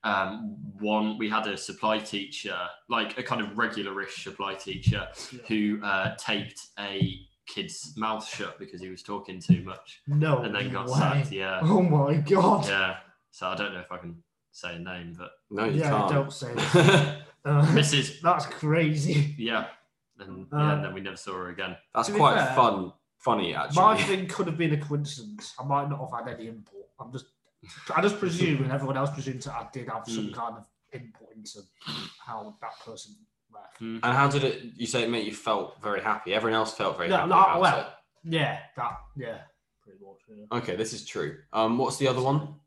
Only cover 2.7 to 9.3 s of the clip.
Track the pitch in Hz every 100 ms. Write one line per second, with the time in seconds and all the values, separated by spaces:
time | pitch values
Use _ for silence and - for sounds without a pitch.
2.7 | - _ 117 107 - - 120 104 104 117
3.7 | 110 98 98 95 - - - 98 95 -
4.7 | 95 - 104 95 - - 123 - 110 104
5.7 | 107 104 95 98 - - 104 - - -
6.7 | - 101 98 92 - - _ - - 90
7.7 | - 120 - 110 110 - - 95 - 95
8.7 | 90 92 92 - 104 95